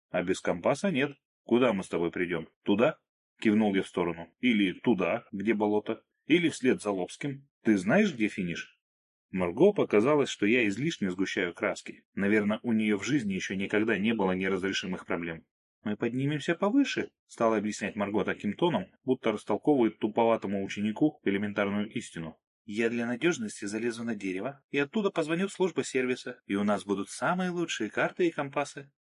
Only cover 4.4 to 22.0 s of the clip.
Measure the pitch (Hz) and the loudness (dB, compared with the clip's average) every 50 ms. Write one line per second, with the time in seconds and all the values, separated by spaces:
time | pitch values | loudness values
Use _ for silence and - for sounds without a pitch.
4.4 | 123 127 113 104 101 90 82 - - 127 110 92 90 85 104 117 - - - 98 | 0 2 4 4 2 2 0 0 0 0 2 2 2 0 -2 -2 -6 -8 -10 -2
5.4 | 98 113 110 104 107 104 104 107 - - 113 - _ _ _ _ _ - 151 175 | 0 0 2 2 2 0 0 0 -2 -2 -6 -8 _ _ _ _ _ 2 2 2
6.4 | 170 147 - - 127 127 101 92 - 104 101 92 90 - - - - 143 139 143 | 2 0 -2 0 0 0 0 2 0 -2 -2 -2 -4 -6 -8 -8 -8 -8 -8 -10
7.4 | - _ _ _ - 113 107 98 87 104 151 202 214 196 143 113 107 98 - - | -14 _ _ _ 2 4 4 4 4 4 4 4 4 2 0 0 -2 -2 -2 -4
8.4 | 92 85 78 - - - _ _ _ _ _ _ _ _ _ _ _ _ - 92 | -4 -4 -6 -8 -10 -14 _ _ _ _ _ _ _ _ _ _ _ _ -4 -2
9.4 | 90 87 87 120 175 208 196 170 127 - 113 104 110 139 151 147 127 - - - | -2 -2 2 4 4 4 4 2 2 4 4 4 4 4 4 2 2 0 -2 0
10.4 | 101 104 120 127 117 104 98 110 143 170 - - 107 92 90 92 95 - - 107 | 2 4 4 4 4 2 0 -2 -2 -4 -2 -2 -2 -2 -2 -2 -4 -2 0 -2
11.4 | 92 87 85 - 107 95 82 - - - - - _ _ _ 95 98 101 107 107 | -2 -2 -2 -2 -2 -2 -2 -4 -8 -14 -16 -16 _ _ _ -2 2 2 4 4
12.4 | 104 104 110 110 - 120 113 110 110 107 104 98 98 110 147 143 110 101 95 92 | 2 2 -2 -2 0 0 0 2 2 2 0 0 0 0 0 0 0 -2 -4 -4
13.4 | - - 101 95 98 95 - 104 107 117 110 92 101 113 117 110 98 92 92 92 | -4 -4 -4 -4 -2 0 2 2 2 2 2 2 2 0 2 2 2 0 0 0
14.4 | 95 95 95 92 92 95 95 - - 92 92 90 - - 95 85 85 85 82 80 | 0 0 0 0 0 -2 -2 -4 -4 -6 -8 -8 -6 -6 -6 -4 -4 -6 -8 -10
15.4 | - _ _ _ _ _ _ _ - 107 104 - 123 117 117 131 135 143 151 151 | -14 _ _ _ _ _ _ _ -8 -6 -4 -2 -4 -4 -2 -2 -2 -2 -2 -2
16.4 | - - 165 - 196 208 240 285 269 - - 113 - - _ _ _ _ - - | -2 -2 -2 0 0 2 4 2 2 2 0 -4 -6 -6 _ _ _ _ -2 0
17.4 | 117 113 110 107 101 107 107 - 110 95 - 104 101 101 104 101 92 101 90 - | 2 2 2 2 0 -2 -4 -6 -6 -6 -4 -4 -4 -2 0 0 0 -2 -2 -2
18.4 | - 104 98 - 170 175 143 101 92 - _ _ _ 127 127 - - 113 104 104 | -4 -6 -2 0 0 0 0 -2 -4 -8 _ _ _ -2 -2 0 0 -2 -2 -2
19.4 | - - 107 104 - 151 147 131 117 107 - - - 104 - 120 117 113 113 110 | -2 -4 -4 0 2 2 4 4 4 2 2 0 -4 -2 2 2 4 4 2 2
20.4 | - 98 101 98 98 95 - 104 104 107 107 - - - - _ _ 101 101 98 | 0 -2 -4 -4 -4 -6 -4 -4 -4 -4 0 2 2 2 0 _ _ -2 -2 0
21.4 | 104 104 101 104 101 101 101 104 104 - - 123 | -2 -2 -2 0 0 0 0 -2 -4 -4 -6 -10